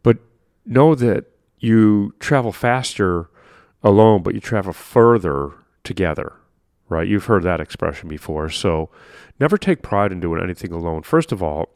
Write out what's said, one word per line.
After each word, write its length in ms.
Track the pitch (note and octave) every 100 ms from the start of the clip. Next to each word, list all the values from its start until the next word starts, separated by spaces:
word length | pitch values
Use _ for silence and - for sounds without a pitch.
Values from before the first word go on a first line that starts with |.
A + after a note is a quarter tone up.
But 160 | A#2+ A#2 _ _ _ _ A#3
know 300 | B2 D#3 D3
that 300 | A#2+ G2 - _ _ _
you 560 | A2+ A2+ G#2+ G#2 G2+ _
travel 340 | - C#3+ A#2
faster 760 | - A#2+ B2+ B2 - G2 F2 E2+ _ _ _ _ _
alone, 380 | A2 G2+ A2 G#2
but 120 | F2
you 60 | G#2+
travel 320 | - A2 F#2+
further 800 | - - B2 A#2 A#2 F2 C#2 C#2+ - _ _
together, 500 | - F#2+ F2 D2+ - - _ _ _ _ _
right? 200 | D#2+ F2+
You've 180 | G2+ -
heard 180 | G#2
that 180 | F2 E2+
expression 460 | D#2 - E2 D#2+ E2
before. 420 | D2+ - D#2 D#2
So 400 | - G2 D#2+ D#2 _ _ - - _
never 180 | C#3+ G#3
take 240 | G3 E3
pride 300 | - G2+ G2+
in 80 | F#2
doing 220 | E2+ E2
anything 300 | F2+ E2+ F#2+
alone. 300 | E2+ E2+ D#2+
First 280 | - D#3+ D#3+
of 80 | G2+
all 260 | E2 D2+ E2+